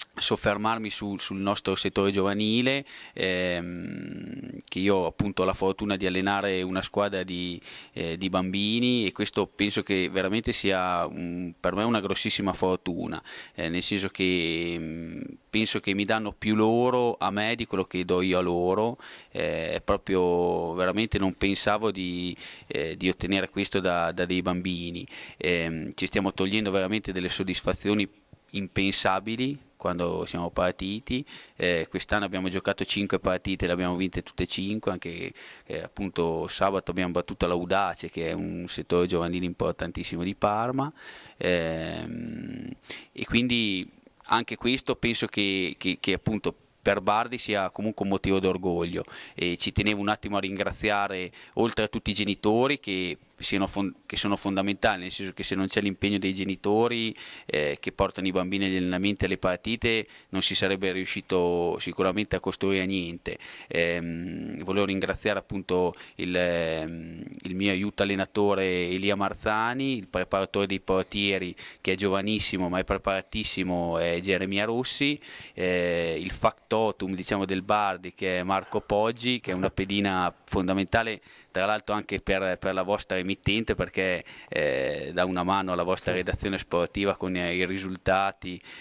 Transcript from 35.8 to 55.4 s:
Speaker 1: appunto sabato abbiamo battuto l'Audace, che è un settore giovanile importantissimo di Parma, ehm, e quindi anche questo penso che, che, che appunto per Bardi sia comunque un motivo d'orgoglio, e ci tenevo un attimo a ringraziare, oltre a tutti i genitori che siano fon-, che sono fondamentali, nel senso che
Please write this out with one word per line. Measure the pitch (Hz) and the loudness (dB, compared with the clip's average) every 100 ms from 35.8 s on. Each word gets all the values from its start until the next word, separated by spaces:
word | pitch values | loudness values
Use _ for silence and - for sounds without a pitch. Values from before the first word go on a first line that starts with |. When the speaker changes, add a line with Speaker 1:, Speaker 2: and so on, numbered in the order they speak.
Speaker 1:
appunto | - - 98 - 82 82 85 | -8 -6 -6 0 0 0 -2
sabato | - 98 95 - | 2 2 2 -2
abbiamo | 90 90 | -2 0
battuto | 87 - - 87 | 0 -2 -2 0
l'Audace, | 87 87 95 92 - - | 0 2 2 0 -4 -8
che | 85 82 | -4 -4
è | |
un | 85 85 87 87 | -4 -4 -6 -6
settore | - - 87 90 | -6 2 4 4
giovanile | 87 85 90 90 | 2 0 0 -2
importantissimo | - 85 - 85 85 - 85 | -2 -2 -2 -6 -6 -6 -4
di | 92 | -4
Parma, | 101 104 107 120 131 143 - - - - - | 0 2 2 0 0 -2 -6 -18 -18 -20 -4
ehm, | 87 87 82 80 82 80 - - - - - - - - - - - | 0 2 2 -2 -4 -6 -8 -8 -8 -8 -8 -10 -10 -12 -14 -14 -14
e | - | -10
quindi | - 117 123 120 107 92 - - - _ - | 2 2 4 4 4 0 -4 -12 -20 _ 2
anche | 113 117 113 | 2 2 -2
questo | 120 131 - 123 | 0 0 0 0
penso | 117 113 113 | 2 0 0
che, | - 98 95 87 - | 0 2 2 0 -2
che, | 92 92 | -2 0
che | - | 0
appunto | 90 - 107 87 - _ _ | 0 0 0 -2 -4 _ _
per | 98 101 | 2 2
Bardi | 98 104 120 120 | 2 2 0 -4
sia | - 101 92 | 0 0 0
comunque | - 107 - | -2 -4 -2
un | 98 | 0
motivo | 98 98 95 | 2 4 4
d'orgoglio, | 92 90 92 85 85 87 - - - | 4 2 0 0 0 -4 -8 -12 -14
e | - 87 87 | -2 -2 0
ci | 101 | 0
tenevo | - 104 104 | 2 2 2
un | 101 | 0
attimo | 107 104 101 | 0 0 -2
a | |
ringraziare, | 95 98 98 90 107 101 98 92 87 - - | -2 -2 -2 0 2 2 0 -4 -6 -10 -10
oltre | - 113 110 | 0 0 2
a | 107 | -2
tutti | 113 - | -2 -4
i | |
genitori | 101 101 95 107 113 135 143 | -2 0 2 4 4 2 0
che | - 92 90 73 _ - | -2 -2 -2 -6 _ -6
siano | - 98 98 | -2 0 0
fon-, | 98 95 - | 0 -2 -4
che | - 92 | -6 -2
sono | 104 98 | 0 0
fondamentali, | 101 98 101 98 113 95 | 0 0 0 2 2 2
nel | 92 | -4
senso | - 95 | -6 -8
che | - | -6